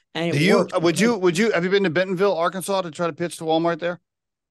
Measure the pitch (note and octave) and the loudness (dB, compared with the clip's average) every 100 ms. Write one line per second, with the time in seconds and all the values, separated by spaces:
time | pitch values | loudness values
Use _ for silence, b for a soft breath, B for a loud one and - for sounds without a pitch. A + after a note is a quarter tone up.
0 | _ D#3 E3+ C#3+ F3 G3+ F#3 F3+ E3+ E3 | _ -6 -2 2 4 4 2 0 0 2
1 | A3+ A3 F3+ E3+ A3+ E3+ F3+ G3+ F#3+ D3+ | 2 2 0 2 2 0 0 0 0 0
2 | F#3+ F3+ G3+ D#3+ F3 F#3 F3 G3 F3 D3+ | -2 0 0 2 -2 -4 -4 -4 -4 -6
3 | E3+ D3 E3+ - D#3+ D#3+ E3+ E3 E3+ F3 | -6 -4 -8 -6 -2 0 0 -2 -4 -6
4 | _ _ _ _ _ | _ _ _ _ _